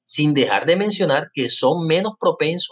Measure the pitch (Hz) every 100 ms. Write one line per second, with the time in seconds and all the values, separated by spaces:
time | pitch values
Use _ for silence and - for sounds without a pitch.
0 | - - 151 143 127 - 160 180 208 202
1 | 170 139 - - 120 - 160 175 165 165
2 | 208 - 180 - 151 175 -